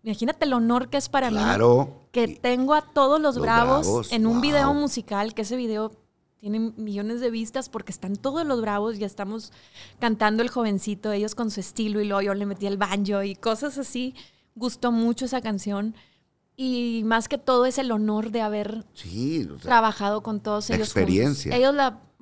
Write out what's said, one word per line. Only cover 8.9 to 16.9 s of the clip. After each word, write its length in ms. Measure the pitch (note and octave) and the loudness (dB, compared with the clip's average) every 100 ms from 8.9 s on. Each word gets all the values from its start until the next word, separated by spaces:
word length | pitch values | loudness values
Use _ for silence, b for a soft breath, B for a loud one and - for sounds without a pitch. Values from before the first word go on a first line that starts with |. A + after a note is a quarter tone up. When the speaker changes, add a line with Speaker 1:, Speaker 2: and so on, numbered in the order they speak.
| G#3 | -4
Speaker 1:
ya 60 | G3+ | -8
estamos 440 | G3+ G3 A3 - B B B B - | -6 -8 -8 -12 B B B B -4
cantando 440 | A#3 G#3+ G#3+ A3 | -2 2 2 2
el 60 | A#3+ | 0
jovencito, 600 | B3+ A3+ G3 G#3+ G3+ G#3+ | 0 0 0 -4 -6 -4
ellos 240 | G#3 G#3+ - | -2 -4 -4
con 160 | A3+ | -4
su 80 | G#3 | -4
estilo, 400 | F#3 - G#3+ G#3+ | -8 -4 -2 0
y 60 | G#3 | 0
luego 140 | G3 | 0
yo 120 | G3+ G3 | 0 -2
le 100 | G3+ | -4
metí 220 | G3 G3+ | -4 -4
el 100 | G3 | -2
banjo 440 | G3 G3+ G3+ G3+ | 0 0 0 0
y 120 | G3 F#3+ | -2 -4
cosas 420 | A#3 A3 D4 C4 | -2 -2 -4 -6
así. 380 | C4 A#3+ B3+ - B B B - | -6 -4 -6 -8 B B B -6
Gustó 360 | A#3+ - B3 | -6 -2 0
mucho 320 | A#3 A#3 A#3 B3+ | 2 2 0 -2
esa 160 | C4 | -4
canción 520 | A#3 G3+ G3+ G3+ G#3+ A3 b b _ _ _ - | -4 -4 -4 -4 -4 -8 b b _ _ _ -6
y 460 | C4 B3 A#3+ | -4 -2 -2